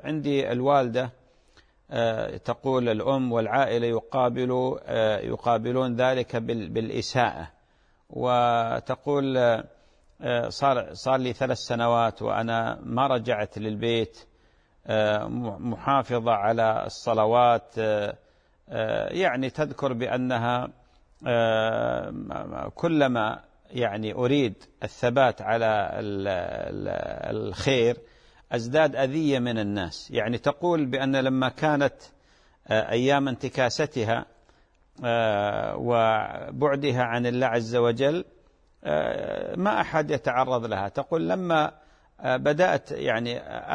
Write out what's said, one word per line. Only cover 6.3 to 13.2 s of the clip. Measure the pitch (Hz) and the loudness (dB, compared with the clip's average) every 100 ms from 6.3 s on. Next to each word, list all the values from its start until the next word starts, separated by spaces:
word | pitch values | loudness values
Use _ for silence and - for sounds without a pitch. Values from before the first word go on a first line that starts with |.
| 120 | -4
بال-، | 117 117 92 | -4 -4 -4
بالإساءة"، | 113 110 110 - 131 113 65 82 - _ _ _ _ _ | -4 -4 -4 -2 0 0 -2 -12 -16 _ _ _ _ _
وتقول: | 127 123 123 120 117 113 120 - 131 - 143 139 127 120 113 - - _ _ _ _ | -4 0 4 4 2 0 -4 -4 -4 -2 0 2 4 4 2 -2 -20 _ _ _ _
"آه، | 131 120 117 | -2 -2 -2
صار، | - 139 127 76 | 0 2 2 -2
صار | 87 127 131 | -6 0 0
لي | 127 | 0
ثلاث | 117 131 123 | -2 -2 -2
سنوات | - 117 117 117 113 - | -4 0 2 4 2 0
وأنا | 110 104 113 113 113 113 | -2 -2 0 -2 -2 -6
ما | 123 120 139 | -4 0 2
رجعت | 127 | 0